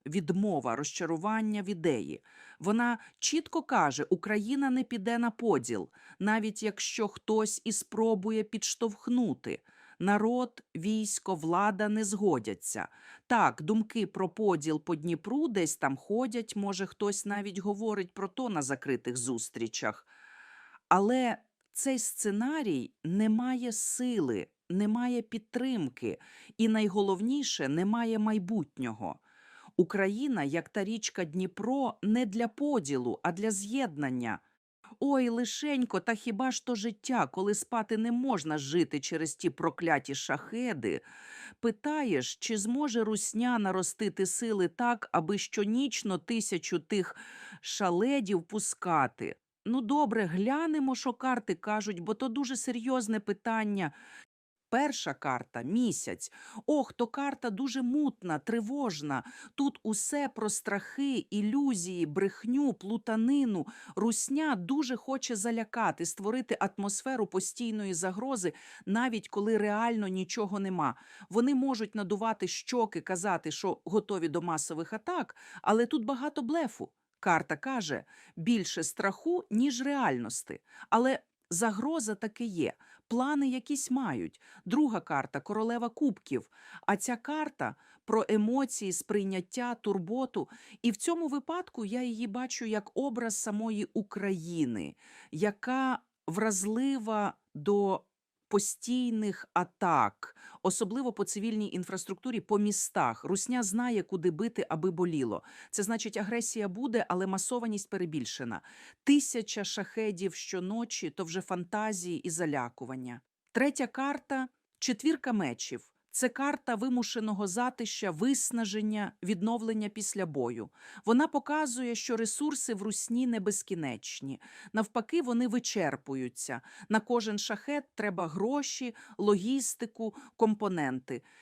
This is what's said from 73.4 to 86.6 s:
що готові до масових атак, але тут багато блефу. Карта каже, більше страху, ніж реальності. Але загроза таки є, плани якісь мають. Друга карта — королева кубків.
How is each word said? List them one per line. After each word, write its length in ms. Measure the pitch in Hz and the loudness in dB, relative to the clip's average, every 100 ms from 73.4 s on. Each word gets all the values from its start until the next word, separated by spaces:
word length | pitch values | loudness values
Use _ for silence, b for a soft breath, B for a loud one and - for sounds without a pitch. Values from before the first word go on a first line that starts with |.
| 156 | -2
що 300 | - 196 - - | -4 -2 -2 0
готові 420 | 202 214 196 165 | 0 2 0 0
до 140 | 156 | 0
масових 520 | 175 156 - 156 165 | 0 -2 -2 -6 -6
атак, 420 | 220 277 359 - - B B | -6 -4 -4 -4 -8 B B
але 240 | - 214 240 | 2 4 4
тут 200 | 302 214 | 0 -2
багато 360 | 262 285 294 | -2 -2 -4
блефу. 480 | 240 330 277 - - _ _ - | -2 0 0 -4 -12 _ _ -4
Карта 380 | 202 165 147 151 | 2 2 2 -4
каже, 460 | 262 262 165 127 - B B - | -4 -4 -2 -4 -6 B B -6
більше 480 | 165 233 180 - | 2 2 2 -2
страху, 600 | 165 - 196 190 320 359 - | -4 -2 -2 -2 0 -2 0
ніж 300 | 214 269 240 | 2 2 2
реальності. 800 | 262 285 220 131 117 - - - _ B B | 0 2 2 2 -2 -8 -8 -12 _ B B
Але 300 | 226 254 269 - _ - | 4 4 2 -4 _ -6
загроза 640 | 170 233 196 254 330 214 208 | 0 0 0 -2 -2 -2 -4
таки 300 | 220 - 233 | -4 -4 -6
є, 280 | 175 117 - B B - | -2 -2 -2 B B -4
плани 420 | 233 269 294 277 | 0 2 2 2
якісь 420 | 254 - 285 - | 0 -2 -4 0
мають. 500 | 254 240 123 82 - B B - | 0 0 -2 -4 -8 B B -2
Друга 340 | 247 294 214 | 2 4 2
карта — 400 | - 143 135 143 | 0 -2 0 -4
королева 480 | - 208 220 233 233 | -4 -2 0 0 -4
кубків. 600 | 233 294 196 - 127 - B | 0 0 0 -4 -4 -4 B